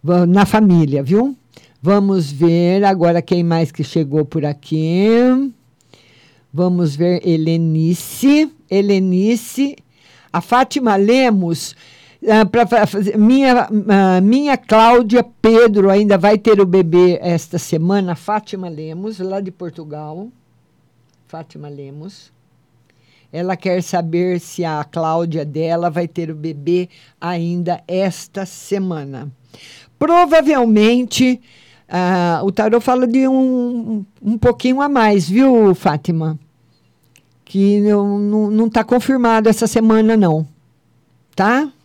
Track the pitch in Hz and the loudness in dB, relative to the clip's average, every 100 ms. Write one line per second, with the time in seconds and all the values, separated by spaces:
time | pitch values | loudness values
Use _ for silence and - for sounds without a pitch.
0 | 147 175 175 196 196 220 208 170 151 139 | 0 2 2 2 2 2 4 4 2 -2
1 | 135 202 262 262 _ - _ _ 151 202 | 0 0 0 -6 _ -20 _ _ 0 0
2 | 196 190 143 143 170 170 175 190 202 190 | 2 -2 -4 0 0 2 0 2 0 2
3 | 175 170 165 175 170 165 165 - 151 165 | 0 0 -2 -2 0 -2 -4 -6 -6 -4
4 | 143 151 143 160 147 143 - 156 160 175 | -2 -2 -2 -4 -6 -8 -6 -4 -2 0
5 | 208 226 254 254 277 226 _ _ _ _ | 2 2 2 2 -2 -10 _ _ _ _
6 | _ _ _ _ _ 143 180 180 165 143 | _ _ _ _ _ -2 -2 0 -2 0
7 | 175 180 - 165 160 165 165 160 160 180 | -2 0 0 -2 0 -2 0 0 0 -2
8 | - - 262 294 311 _ _ 196 208 196 | -8 -2 2 2 0 _ _ -2 0 0
9 | 190 180 208 233 - - 277 - _ _ | 0 0 0 -2 -6 -6 -6 -6 _ _
10 | _ _ _ 170 - 240 262 294 240 196 | _ _ _ -8 -2 0 0 -2 0 2
11 | 202 254 254 202 170 160 - - - - | 2 4 4 2 -2 -6 -8 -16 -20 -20
12 | _ _ 240 214 214 226 226 233 208 196 | _ _ 0 2 2 2 2 2 0 -2
13 | 202 220 214 262 269 247 - 214 214 196 | -4 2 4 4 4 2 2 -4 0 2
14 | 190 185 196 254 294 254 - 220 226 240 | 2 2 2 2 0 -4 2 4 6 4
15 | 226 240 233 _ 220 226 233 208 196 196 | 4 0 0 _ 2 6 4 4 2 4
16 | 208 196 202 214 220 202 190 190 170 175 | 2 2 2 2 2 2 4 2 2 4
17 | 180 175 175 170 - 170 - 160 170 202 | 4 2 -2 -4 -4 -10 -6 -4 0 -2
18 | 185 170 - 214 214 196 180 156 156 165 | -2 -8 -6 -6 -6 -12 -12 -12 -14 -12
19 | 208 208 185 190 190 180 175 160 151 151 | -12 -10 -8 -8 -10 -12 -16 -14 -16 -14
20 | 151 160 220 _ _ _ _ _ _ _ | -14 -14 -16 _ _ _ _ _ _ _
21 | _ _ _ 160 160 156 147 143 139 147 | _ _ _ -18 -18 -18 -18 -16 -18 -18
22 | 170 - _ _ _ _ _ _ _ _ | -20 -20 _ _ _ _ _ _ _ _
23 | _ _ _ 156 180 180 190 180 175 180 | _ _ _ -10 -8 -6 -4 -4 -4 -6
24 | 165 170 180 180 - - 170 151 147 - | -4 -2 -2 -4 -8 -8 -6 -6 -8 -6
25 | 160 165 170 160 147 147 165 170 175 160 | -2 -2 -4 -6 -8 -6 -4 -2 -2 -4
26 | 170 - 160 156 156 147 143 180 180 _ | -6 -8 -10 -10 -10 -8 -2 -2 -2 _
27 | _ _ 170 180 170 175 175 170 - 185 | _ _ -8 -6 -4 -4 -4 -6 -6 -4
28 | 190 - - 196 185 - - 196 190 165 | -4 -6 -12 -12 -12 -14 -8 -6 -4 -8
29 | 139 135 143 - _ - - - _ _ | -10 -14 -14 -18 _ -20 -20 -20 _ _
30 | 320 339 349 320 285 285 233 214 214 240 | 0 2 4 4 2 2 2 4 4 2
31 | 247 - 262 254 _ _ _ _ _ 175 | -2 0 0 0 _ _ _ _ _ -4
32 | 180 185 175 165 196 185 226 233 233 254 | 0 0 0 0 -2 -2 0 0 2 0
33 | 247 247 262 262 262 254 240 247 220 220 | 2 2 2 2 0 0 -4 -6 -6 -8
34 | 196 _ 202 226 240 233 254 254 285 277 | -10 _ -6 0 0 0 -2 0 0 2
35 | 220 202 156 202 269 240 208 175 185 147 | 2 2 0 2 4 4 4 2 -2 -4
36 | - 165 156 156 _ _ _ _ _ _ | -4 -4 -4 -8 _ _ _ _ _ _
37 | _ _ _ _ _ 196 196 208 208 208 | _ _ _ _ _ -2 2 2 2 0
38 | 202 202 208 214 208 214 226 220 220 247 | 0 -2 -2 -2 0 0 0 -2 0 -2
39 | - 269 240 226 220 214 226 233 226 220 | 0 0 2 2 2 0 0 2 2 4
40 | 220 226 185 156 151 _ _ _ _ _ | 4 2 2 0 -4 _ _ _ _ _
41 | _ _ _ - 196 254 294 _ | _ _ _ -4 0 0 -2 _